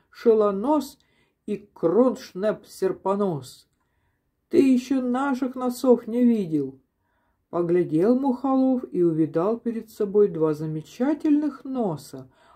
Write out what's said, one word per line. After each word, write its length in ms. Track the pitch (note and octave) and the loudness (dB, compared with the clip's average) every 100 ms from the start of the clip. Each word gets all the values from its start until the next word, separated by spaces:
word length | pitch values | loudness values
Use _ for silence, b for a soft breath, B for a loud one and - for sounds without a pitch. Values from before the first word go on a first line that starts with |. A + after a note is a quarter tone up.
| b | b
Шелонос — 920 | - A#3+ A3 G#3 G3 A#3+ D4+ D4 - _ _ _ _ - | -2 2 4 4 0 0 0 -2 -12 _ _ _ _ -10
и 120 | G#3 - | -10 -12
Кроншнеп 920 | - E3 F#3 B3 G#3+ - F3+ G#3+ G#3 - | -4 0 4 2 0 -8 -6 -4 -4 -8
Серпонос. 1040 | - F#3+ F#3 F#3+ G3+ G3+ D3 B2 - _ _ _ _ _ _ _ _ _ | -4 -4 -2 -4 -2 -2 -4 -10 -20 _ _ _ _ _ _ _ _ _
«Ты 80 | - | 2
ещё 440 | C4+ B3 - C4+ | 4 2 2 0
наших 540 | B3+ B3 C#4 B3+ B3+ B3+ | 0 -2 -2 -2 -4 -4
носов 500 | B3+ B3 C4 A#3+ - | -6 0 2 2 2
не 200 | A#3 A#3+ | 2 2
видел». 560 | A3+ F3+ D3+ C3+ - _ _ _ _ _ _ _ | 2 0 -2 -4 -8 _ _ _ _ _ _ _
Поглядел 720 | E3+ F3 F3 D#3 D3+ G3 B3+ | -4 0 0 0 2 2 2
Мухолов 640 | C#4 B3 C4+ C4 C4 B3+ - | 0 -2 0 0 2 0 -2
и 120 | F#3 | 0
увидал 540 | F3 D#3 D#3 D#3+ F#3 A#3 | 0 2 -2 0 -2 -2
перед 320 | A#3 A3 G#3+ | -6 -8 -8
собой 380 | - G#3 G3 G3+ | -6 -2 2 2
два 260 | E3 D#3 | 2 -2
замечательных 1080 | D3 D#3 D#3 D3+ - B3+ D#4 D#4+ D4 D4+ - | -2 -6 -8 -10 -6 -4 -2 0 0 0 -6
носа. 640 | C4+ C4 G#3+ D3+ - C3+ B2+ b b | -8 -4 -4 -6 -10 -18 -20 b b